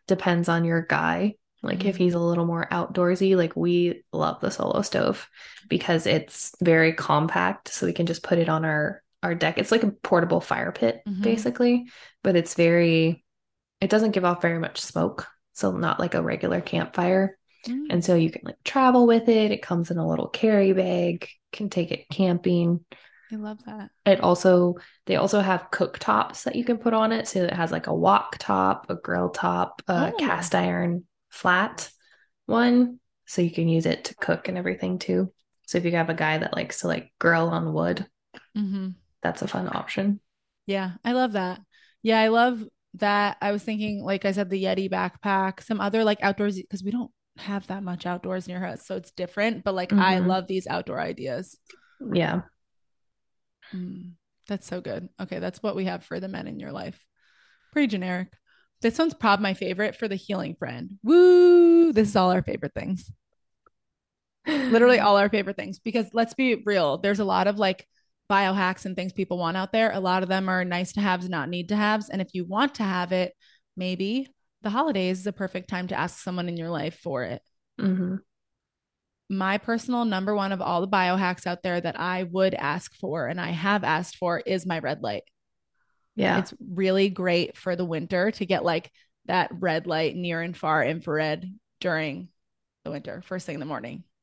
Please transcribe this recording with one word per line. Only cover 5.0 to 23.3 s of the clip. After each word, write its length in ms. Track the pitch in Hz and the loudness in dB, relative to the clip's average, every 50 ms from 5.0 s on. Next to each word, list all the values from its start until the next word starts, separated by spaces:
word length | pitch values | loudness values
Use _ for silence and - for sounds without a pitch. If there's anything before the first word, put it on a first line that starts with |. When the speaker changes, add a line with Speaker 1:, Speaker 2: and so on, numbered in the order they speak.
| - - - - - - _ - - - - - - - | 2 0 0 -2 -6 -16 _ -20 -20 -20 -20 -20 -6 -4
Speaker 1:
because 360 | - 175 - - 170 165 - - | -4 -2 0 0 0 0 2 2
it's 440 | - 156 151 - - - - - - - | 0 0 0 -4 -8 -10 -10 -10 -6 0
very 320 | 180 175 160 160 160 165 160 | 2 4 6 6 6 4 2
compact, 720 | - - - 147 147 160 160 - 180 180 185 196 - - - | 0 0 0 2 2 2 2 2 0 0 0 -2 -4 -8 -10
so 160 | - - 190 175 | -6 -4 -2 -2
we 60 | 165 | 0
can 120 | - 170 | 0 -2
just 180 | 165 165 - - | -2 -2 -4 -2
put 140 | - 180 170 | 0 0 2
it 100 | 165 160 | 2 2
on 140 | 156 160 160 | 0 0 0
our, 380 | 160 151 151 151 151 - - _ _ _ _ - | 0 0 0 -2 -2 -4 -8 _ _ _ _ -4
our 100 | 175 170 | -4 -2
deck. 220 | 170 165 156 170 - | 0 0 0 0 -2
It's 140 | 202 - | 0 2
like 120 | 226 226 226 | 2 2 2
a 80 | 202 | 2
portable 500 | 202 - - - 185 175 170 175 170 170 | 0 -2 0 2 4 4 4 4 2 0
fire 300 | - - - 123 - 175 | 0 0 -2 -2 -2 -4
pit, 300 | - - 240 226 233 - - 208 | -2 0 0 0 0 -2 -6 -8
Speaker 2:
Mm-hmm. 140 | 196 185 208 | -6 -2 0
Speaker 1:
basically, 640 | 226 233 226 220 247 240 - 247 240 247 247 247 - - - - - _ _ - | 0 0 0 0 -2 0 2 2 4 4 2 0 -4 -12 -20 -20 -20 _ _ 0
but 120 | 202 180 | 2 2
it's 180 | 170 165 - - | 2 2 0 2
very, 680 | - 170 165 170 170 170 170 165 165 160 160 170 - _ _ _ _ _ _ _ _ _ _ _ _ | 2 4 6 6 6 6 6 6 4 4 2 2 -2 _ _ _ _ _ _ _ _ _ _ _ _
it 100 | 196 196 | 0 2
doesn't 200 | 214 214 220 214 | 2 4 4 2
give 140 | - 190 180 | 2 2 2
off 160 | 175 175 175 | 2 2 2
very 160 | - 170 165 165 | 0 0 0 0
much 240 | 165 - - - | -2 -4 -6 -8
smoke, 460 | - - - 165 170 - - - - - - _ _ _ _ | -8 -6 -2 -2 -2 -2 -2 -6 -12 -14 -18 _ _ _ _
so 180 | - 208 190 | -4 -2 -2
not 280 | 180 180 175 160 - - | 0 0 0 -2 0 0
like 160 | - 175 - | -2 -2 -2
a 80 | 165 165 | -2 -2
regular 380 | - - - - 175 175 175 | -2 -2 -2 -2 -2 -2 -2
campfire. 760 | 170 - - 170 165 - - - 175 180 185 190 190 190 190 - _ _ _ _ - 233 | -2 -4 -4 -4 -4 -4 -2 0 2 2 4 2 2 0 -2 -8 _ _ _ _ -10 -8
Speaker 2:
Mm. 200 | 240 269 302 302 | -6 -6 -4 -2
Speaker 1:
And 140 | 180 175 170 | -2 0 2
so 100 | 185 180 | 4 4
you 160 | 170 160 160 | 4 4 2
can, 100 | - - - | 0 -4 -10
like, 180 | - - - - | -14 -14 -10 -10
travel 420 | - - 269 262 254 247 247 240 | -2 2 4 4 6 8 8 8
with 220 | 233 233 226 233 240 | 8 6 6 6 4
it. 220 | 226 220 220 208 | 4 4 4 2
It 100 | 202 - | 0 -2
comes 300 | - - 175 170 170 - | -4 -2 -2 -2 0 -2
in 60 | 175 170 | -2 -2
a 100 | 160 160 | 0 0
little 220 | 160 - - - | 0 -2 -2 -4
carry 440 | - - - 220 214 202 196 190 190 | -2 0 2 4 6 6 6 6 4
bag, 540 | 185 185 180 175 175 175 175 170 175 - - - _ _ _ | 4 2 2 0 0 0 0 -2 -2 -6 -14 -18 _ _ _
can 180 | - - 208 196 | -10 -8 -8 -4
take 220 | - 185 165 165 | -2 -2 -2 -2
it 160 | - - - - | -4 -6 -8 -6
camping. 760 | - - 190 180 175 175 - 185 175 170 170 170 175 170 - _ - - - _ _ _ _ _ | -2 0 2 2 2 2 2 2 2 4 4 2 2 0 -2 _ -20 -20 -20 _ _ _ _ _